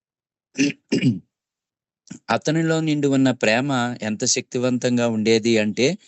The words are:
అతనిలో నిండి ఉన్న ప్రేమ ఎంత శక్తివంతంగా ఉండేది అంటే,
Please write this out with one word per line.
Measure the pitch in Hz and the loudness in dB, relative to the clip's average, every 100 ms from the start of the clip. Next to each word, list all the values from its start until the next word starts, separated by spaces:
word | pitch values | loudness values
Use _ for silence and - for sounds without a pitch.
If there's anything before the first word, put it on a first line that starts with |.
| _ _ _ _ _ - 139 - - - 131 92 _ _ _ _ _ _ _ _ - - - | _ _ _ _ _ -2 -2 -2 -4 0 0 -2 _ _ _ _ _ _ _ _ -20 -14 -4
అతనిలో | 113 - 160 160 160 | -2 0 0 0 0
నిండి | 160 147 139 | 0 0 2
ఉన్న | 135 131 | 2 2
ప్రేమ | 123 107 117 143 127 120 120 | 2 0 0 0 -2 -2 -4
ఎంత | 110 104 | -6 -4
శక్తివంతంగా | 123 127 - 127 123 123 127 120 120 | -2 -4 -4 -4 -2 0 0 0 0
ఉండేది | 110 107 113 113 110 | 0 2 2 2 2
అంటే, | 107 104 135 196 | 0 0 0 -2